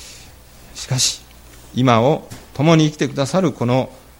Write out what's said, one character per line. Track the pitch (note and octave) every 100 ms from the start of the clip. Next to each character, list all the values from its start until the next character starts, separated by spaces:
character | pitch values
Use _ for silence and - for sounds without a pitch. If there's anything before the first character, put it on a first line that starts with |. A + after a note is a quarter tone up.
| - - - - - - -
し | - -
か | C3
し | - - - - - - -
今 | - B2+ A2+
を | B2+ - - - -
共 | - D#3 D#3+
に | D3+
生 |
き | -
て | C#3
く |
だ | C3+ C3
さ | F#3
る | E3+
こ | - B2
の | B2+ A#2 - -